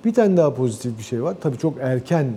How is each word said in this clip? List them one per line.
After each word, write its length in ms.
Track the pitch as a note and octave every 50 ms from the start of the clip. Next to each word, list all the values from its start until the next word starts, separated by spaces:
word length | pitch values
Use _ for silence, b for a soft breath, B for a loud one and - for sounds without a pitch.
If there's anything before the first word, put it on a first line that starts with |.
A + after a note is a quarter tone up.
| -
Bir 80 | A3+ A3+
tane 240 | A#3+ A3 G3+ F#3
daha 160 | F3 D#3+ D3 B2
pozitif 440 | B2 C3 B2 G#2+ - - B2 A2+
bir 60 | A2 A2
şey 200 | - B2+ A#2 B2
var. 120 | E3 F#3+ -
Tabii 160 | - D#3 B2+
çok 160 | A#2+ - D#3+ C3+ B2+
erken 460 | C3+ C3 C3 B2+ B2+ - F3 D#3+ C#3+ B2+ A2